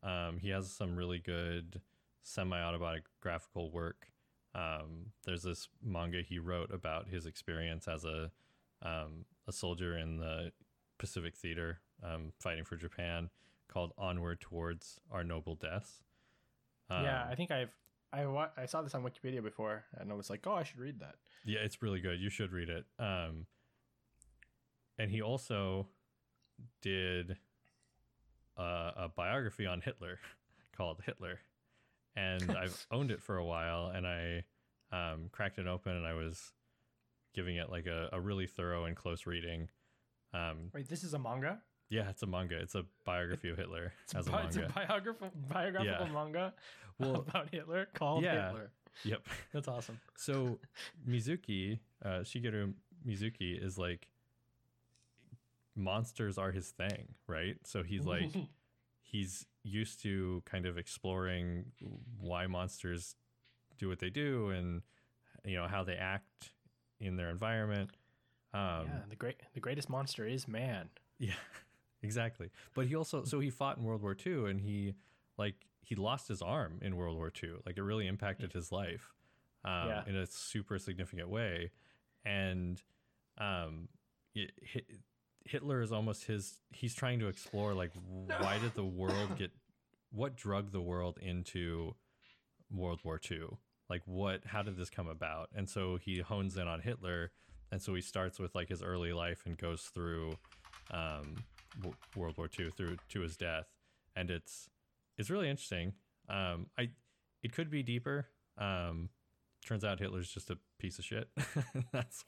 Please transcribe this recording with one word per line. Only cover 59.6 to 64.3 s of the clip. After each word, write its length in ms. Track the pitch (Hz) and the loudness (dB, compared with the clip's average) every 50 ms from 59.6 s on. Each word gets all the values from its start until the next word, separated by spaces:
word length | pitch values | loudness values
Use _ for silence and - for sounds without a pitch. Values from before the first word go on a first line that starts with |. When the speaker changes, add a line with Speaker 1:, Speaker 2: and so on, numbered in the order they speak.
Speaker 1:
used 400 | - 104 98 107 110 - - - | -6 -2 0 0 0 0 -2 -4
to 400 | - 107 98 95 92 90 92 87 - | 0 2 2 4 4 2 2 0 -2
kind 200 | - - 92 90 | -2 -2 0 0
of 120 | 92 85 87 | 0 0 -2
exploring 880 | 85 - - - - 95 92 92 92 92 90 87 87 87 87 87 - - - - - - - - 120 123 117 104 | -4 -6 -8 -2 0 2 2 4 4 2 2 2 2 2 0 0 -2 -4 -10 -10 -10 -8 -8 -8 -8 -10 -8 -6
why 260 | 92 87 87 87 90 | -2 0 2 2 2
monsters 680 | 92 90 90 92 95 - - - 90 87 85 85 - - - _ _ _ _ _ - _ _ _ _ - - | 2 2 2 0 0 -2 -2 -2 0 0 0 -2 -6 -12 -14 _ _ _ _ _ -20 _ _ _ _ -6 -2
do 100 | 101 95 | 0 0
what 100 | 92 - | 0 0
they 120 | 90 92 | 0 -2
do 400 | 101 143 147 143 | 0 2 2 4